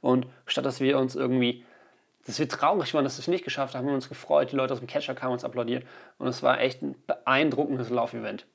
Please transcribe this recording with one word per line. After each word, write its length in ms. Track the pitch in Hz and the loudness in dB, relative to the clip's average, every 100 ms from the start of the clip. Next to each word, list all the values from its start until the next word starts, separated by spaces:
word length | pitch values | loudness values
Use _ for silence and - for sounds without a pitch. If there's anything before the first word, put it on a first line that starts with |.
Und 240 | 127 127 - - - | 4 2 0 -12 -4
statt 180 | - 135 | -2 -2
dass 140 | 131 | 0
wir 180 | 135 135 | 2 2
uns 180 | 131 127 | 2 0
irgendwie, 480 | 127 127 123 123 - - - _ _ _ - | 0 2 2 0 -12 -20 -20 _ _ _ -10
dass 140 | 120 | -4
wir 100 | 143 | -4
traurig 460 | - 147 202 135 156 | 2 2 2 2 2
waren, 80 | |
dass 140 | 135 - | 0 -2
wir 40 | |
es 60 | - | -2
nicht 160 | 180 | -2
geschafft 320 | - - 131 131 | -2 -4 -4 -4
haben, 60 | |
haben 80 | 139 | -2
wir 40 | |
uns 160 | 135 - | -2 -4
gefreut, 420 | 127 - 147 131 | -14 2 4 4
die 40 | 139 | 0
Leute 180 | 131 | 0
aus 60 | 131 | -2
dem 80 | 127 | -4
Catcher-Car 380 | 147 - 131 131 | -4 -4 -6 -4
haben 80 | |
uns 100 | 123 | -2
applaudiert. 420 | 123 123 117 127 123 - - _ | -4 -4 -2 -4 -6 -20 -20 _
Und 80 | 127 | -4
es 160 | 123 | 2
war 180 | 127 127 | 2 4
echt 220 | 131 127 | 2 0
ein 140 | 143 - - | -8 -8 -6
beeindruckendes 880 | - - 135 156 127 147 131 113 | -2 2 4 4 2 0 -2 0
Laufevent. 560 | 123 117 117 107 - - | 0 -2 -4 -8 -8 -14